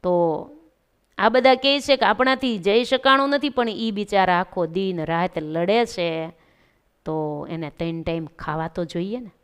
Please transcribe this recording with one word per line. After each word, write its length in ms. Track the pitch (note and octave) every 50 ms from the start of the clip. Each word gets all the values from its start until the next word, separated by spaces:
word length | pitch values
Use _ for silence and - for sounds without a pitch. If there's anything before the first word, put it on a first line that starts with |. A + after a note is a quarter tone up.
| -
તો 460 | F3+ F3+ F3 F3 E3+ D#3 D3 - - D4 D#4 E4 _ _ _ _ _ _ _ _ _ _ -
આ 120 | F#3+ A3
બધા 260 | A3+ B3+ A#3+ C4 C4
કહે 240 | B3+ B3+ C4+ C#4 C#4+
છે 160 | C4 - C#4
કે 100 | B3+ A#3
આપણાથી 520 | G3 G#3+ G#3 B3+ C4 C4 C4 C4+ B3+ A#3 G#3
જઈ 260 | E3 G3 G3+ A3+ B3
શકાણું 460 | A#3 C4 B3+ B3+ C4+ C4+ C4+ C#4 C#4
નથી, 200 | C#4+ C#4+ D4 D4
પણ 200 | A#3+ - A#3+ A#3
ઈ 220 | G#3 - A3+ A3+
બિચારા 480 | G#3 G3 G#3 G3+ - G3+ F#3+ F3+ F3+ F3
આખો 260 | F#3 - - - F3
દિન 400 | D#3+ E3 F#3+ G3 F#3+ F#3 E3+ D#3
રાત 340 | D3+ E3 E3 F3 F#3 F3+ F3
લડે 460 | D#3 D3+ D#3 E3 E3+ F3+ G#3 A#3 A#3+
છે, 420 | A#3 - - F3 E3+ D#3+ D#3+ D#3+ E3 - _ _ _ _ _ _ _ _ _ _ _ _ _ _
તો 420 | - D#3 D#3 D#3 D3+ D3+ D3 D3 -
એને 200 | E3+ E3 E3 D3
ત્રણ 320 | - _ E3+ E3 E3 E3
ટાઈમ 240 | D#3+ E3+ E3 E3 D#3+
ખાવા 420 | D3 _ - - - D3+ D#3+ D#3+ E3
તો 180 | E3 - F3
જોઈએ 340 | E3 - E3+ F3 G3 G#3+ B3+
ને. 120 | B3 G3+ _ _